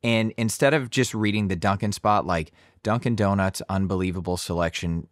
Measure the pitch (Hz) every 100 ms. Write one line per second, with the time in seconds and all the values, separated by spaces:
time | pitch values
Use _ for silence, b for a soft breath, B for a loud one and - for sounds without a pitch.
0 | 120 113 110 - 113 - 139 151 127 131
1 | 123 110 107 104 101 92 101 98 107 101
2 | - 104 82 87 80 b b b 107 113
3 | 123 113 101 98 95 - - 95 95 95
4 | 92 90 87 90 - 87 85 - 87 82
5 | -